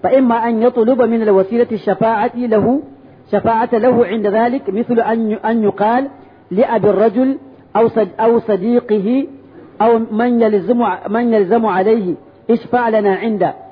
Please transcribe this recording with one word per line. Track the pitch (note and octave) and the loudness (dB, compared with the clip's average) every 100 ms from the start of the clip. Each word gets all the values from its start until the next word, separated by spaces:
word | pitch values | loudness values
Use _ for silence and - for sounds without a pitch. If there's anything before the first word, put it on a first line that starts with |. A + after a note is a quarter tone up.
فإما | F#3 C4 B3+ | 2 2 2
أن | A3+ A#3 A3 | 0 -2 0
يطلب | A#3+ B3 A3 B3+ | 0 2 0 2
من | A#3 A#3 | 0 0
الوسيلة | G#3+ F#3+ F#3+ A#3 A#3 | 2 2 2 -2 -2
الشفاعة | A3 - F#3+ A3 G#3 A#3+ A#3+ | -2 -4 -2 -2 0 -4 -4
له، | B3 G#3+ A3 C#4 - - - - - | -2 0 0 -2 -6 -20 -20 -20 -6
شفاعة | G3+ G#3 A3+ B3 | -2 0 -2 0
له | A3+ B3 A#3+ G3+ | 0 2 2 0
عند | A3 G#3 | -2 -2
ذلك، | G#3+ A#3+ C4+ C4+ | 0 0 -2 -4
مثل | F#3+ A#3+ A#3 | -6 -2 -2
أن | G#3+ A3+ A3 | 0 -2 -2
ي-، | G#3 | -4
أن | A3 A#3 | -2 0
يقال | G#3 - G#3+ A#3+ C#4 - - - _ | 0 0 0 0 -2 -12 -20 -20 _
لأبي | F#3 C#5+ - G#3 | -2 0 2 2
الرجل | F#3+ A3+ G#3 C4 C4+ - - - G#3 | 2 2 2 -2 -2 -10 -20 -6 0
أو | A3+ | 0
صد-، | A3+ G3 - | 0 -4 0
أو | A3+ A#3 | 0 2
صديقه | A3 G3 G#3+ A#3+ A#3+ G#3+ G3 B3+ C#4 - - - - - | 0 -2 0 0 0 -2 0 -2 -4 -12 -20 -20 -20 -2
أو | A3 A#3 A3+ | 2 2 0
من | G#3+ B3 A#3 | -2 0 2
يلزم | A3 G#3 F3 A#3+ | 2 0 0 0
ع-، | A3 F3+ - | 0 -2 -4
من | A3 A#3+ | -2 0
يلزم | A3 F3+ A#3 A3 | 2 2 0 0
عليه: | F#3 F#3+ A3+ F3+ D3+ - - - | 0 2 0 0 -6 -12 -16 -2
"اشفع | A#3 - B3 A#3 | -2 0 -2 0
لنا | A3 G3+ | 0 0
عنده" | F#3 A3 G#3 E3 - - | -2 -4 -2 -2 -4 -20